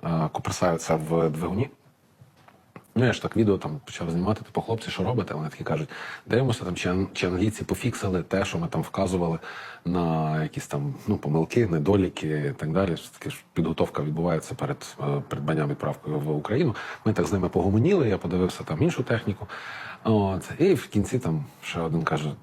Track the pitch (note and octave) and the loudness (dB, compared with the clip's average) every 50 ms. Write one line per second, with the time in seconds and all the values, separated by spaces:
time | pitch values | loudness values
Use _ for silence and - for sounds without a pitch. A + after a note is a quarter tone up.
0 | - E2 E2+ E2 D#2+ - - - - - F#2+ - - F2+ E2+ E2 - - E2 D#2+ | -2 0 0 0 0 0 -2 -4 -4 -4 -2 2 2 2 2 2 0 0 0 0
1 | D#2 D#2 E2 E2+ E2 D#2+ D2+ D#2+ F2 E2 F2+ G2+ B2 - - _ _ - _ _ | 0 2 2 4 4 2 2 0 -4 -2 0 0 -2 -2 -4 _ _ -20 _ _
2 | _ _ _ _ - _ _ _ - - - - _ _ _ - - _ _ A2 | _ _ _ _ -20 _ _ _ -20 -20 -20 -20 _ _ _ -20 -20 _ _ 4
3 | B2+ B2 G#2+ - - - - - A#2 G#2 G2 F2+ - D#2 D#2 C#2+ - - - - | 4 4 4 2 -2 -4 2 2 4 4 4 2 2 -6 -8 -8 -10 -14 -10 -8
4 | - E2 E2 E2+ F2+ G2+ A2 - - - - G#2+ - - - G#2 - - - - | -6 -2 0 0 2 2 0 -2 -4 -6 -6 -6 -2 -2 -4 -4 -4 -8 -4 -2
5 | F#2+ - B2 B2 F3+ - - D#3 D#3 D#3 - - - - E3 D3+ D#3 - - - | 0 0 2 0 0 -2 -4 -6 -6 -6 -8 -8 -4 -4 -2 -2 -2 -6 -8 -12
6 | - - - - - - G2 A#2 C3+ B2+ A2 - - F#2 F2 - - F2+ F2+ F#2 | -12 -12 -14 -14 -4 0 2 2 4 2 0 0 -2 -6 -4 -2 0 0 2 2
7 | G2 F#2 - - - F2+ F2+ F2+ F#2 A2 G#2+ - - - G2 - - B2 A2+ - | 0 0 -2 -2 0 0 2 2 2 2 2 -2 -4 -4 -4 -2 0 -2 -2 0
8 | - G#2 F#2 F2+ D#2+ - - F#2+ F#2+ - - F2 E2 E2 - E2 D#2 - - - | -2 0 0 0 0 0 0 0 0 0 0 -2 -2 -2 -2 -2 -4 -2 0 0
9 | G2 F2+ F#2 F#2 F2 E2 E2 D#2+ - - - - - - - - _ F2 E2+ F2+ | 0 2 2 2 2 2 0 -2 -4 -10 -14 -12 -14 -14 -16 -8 _ -2 0 2
10 | F2 E2 D#2+ D#2+ D#2+ D#2 D#2 D#2 D#2 D2+ - - - - - D2 C#2+ C#2+ - - | 2 2 2 2 2 0 0 0 -2 -2 -4 -8 -8 -4 -4 -4 -2 -4 -6 -6
11 | - - G#2 - - C#2+ D2 E2 E2 - - A#2+ A#2 G2+ E2 D#2+ D2+ D#2+ G2+ G2+ | -2 -2 -2 0 0 0 2 2 2 2 4 2 4 4 2 2 4 4 4 4
12 | F#2 F2 - - - D#2 D2+ D2+ D2 C#2 C2+ - - D#2 D#2+ F#2 G2 F#2 E2 D#2 | 4 2 0 -4 -4 -2 -2 0 -2 -2 -4 -4 -4 -2 2 2 2 2 0 -4
13 | - - - - - - - - - _ _ - E2 D#2+ E2 - F2 D#2 - - | -6 -14 -18 -10 -10 -8 -8 -10 -14 _ _ -2 0 0 2 0 0 0 0 -4
14 | C#2+ D2+ D2+ E2 E2 F2 E2 D#2 - - B2 - - - - - - - - - | -4 -2 -2 0 0 2 0 0 -2 -6 -6 -6 -4 -4 -4 -6 -8 -16 -10 -6
15 | - - C#3+ C#3+ C#3 - - - - D3 D#3+ D#3+ D3+ C#2+ - - - D2+ - - | -4 -2 -2 -2 -4 -4 -6 -4 -2 0 0 0 0 0 -2 -2 -2 -4 -4 -4
16 | - D2+ D2+ D2+ C#2+ D2+ D2+ D2+ D2 - G#2 C3 F3 C#3+ G#2+ - - - - - | -6 -4 -4 -2 -2 -2 -2 -2 -2 0 0 2 2 2 0 -2 -8 -12 -12 -2
17 | - A2+ G#2+ - E2+ D#2 - G2 F2+ F2 - F#2+ E2+ G2 G2 A2 A#2+ E3 G3+ F#3+ | 0 0 2 2 2 2 2 2 0 2 2 2 2 4 4 6 6 6 6 4
18 | C#3+ A2+ G2+ F2+ - - F2 F2+ F#2 F2+ - - - - E2 D#2+ C#3 F3 E3 - | 4 4 2 0 0 -2 2 2 2 2 0 -4 -6 -6 0 2 2 2 2 0
19 | B2 - A#2+ A2 - G#2+ G2 - - F#2+ - - - - - - - - - - | 0 0 0 0 0 -2 -4 -4 -6 -12 -12 -14 -12 -14 -14 -14 -14 -14 -16 -6
20 | - A2+ A2+ G#2+ G2+ F#2+ F#2+ F#2 - - - - D#3+ G3 F#3 B2 - - - G#2+ | 2 4 4 6 6 4 0 -2 -4 -8 -2 2 2 4 4 2 0 -2 0 0
21 | G2+ - - B2 - F2+ D#2+ D#2 C#2+ - - - - - - F#2 E2 E2 D#2 E2 | 0 2 0 -2 0 0 0 -2 -2 -6 -12 -14 -12 -8 -4 -4 -2 0 0 0
22 | D#2+ D#2 D#2+ - D2+ - - - | 0 2 0 0 -2 -4 -6 -8